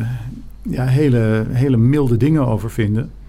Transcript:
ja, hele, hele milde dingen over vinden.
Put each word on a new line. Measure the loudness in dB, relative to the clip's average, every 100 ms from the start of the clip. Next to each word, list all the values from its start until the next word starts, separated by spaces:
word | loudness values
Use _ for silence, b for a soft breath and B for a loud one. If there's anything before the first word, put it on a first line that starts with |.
| -4 -6 -10 -12 -16 -12
ja, | -8 -4 0
hele, | 2 4 2 2 0 0
hele | 0 2 4
milde | 4 4 2 2
dingen | 2 2 2
over | -2 -4
vinden. | -2 0 0 -4 -12